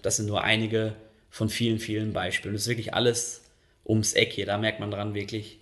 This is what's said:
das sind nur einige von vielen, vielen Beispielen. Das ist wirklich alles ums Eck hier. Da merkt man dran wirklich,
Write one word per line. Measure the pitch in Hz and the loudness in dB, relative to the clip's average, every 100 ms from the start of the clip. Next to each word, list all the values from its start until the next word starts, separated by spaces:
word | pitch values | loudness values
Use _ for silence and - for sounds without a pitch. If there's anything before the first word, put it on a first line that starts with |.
das | 95 101 | -2 0
sind | 107 | 0
nur | 101 | 0
einige | - 110 110 110 110 107 - _ _ | 2 2 2 0 0 -4 -14 _ _
von | - 110 | -2 -2
vielen, | - 117 110 | 2 2 2
vielen | 107 107 110 | 0 -2 -2
Beispielen. | 95 92 - 95 | -2 -2 -2 -4
Das | 107 | -4
ist | 107 | -2
wirklich | 113 - | -2 -2
alles | - 120 117 - - - _ _ _ | 2 2 2 -2 -8 -18 _ _ _
ums | - 110 107 | 2 2 4
Eck | - 117 | 4 2
hier. | - 98 | 0 -2
Da | 104 | 0
merkt | 110 110 | 0 -2
man | 104 | -4
dran | 101 104 | -4 -4
wirklich, | 101 101 110 101 - | -4 -6 -8 -8 -12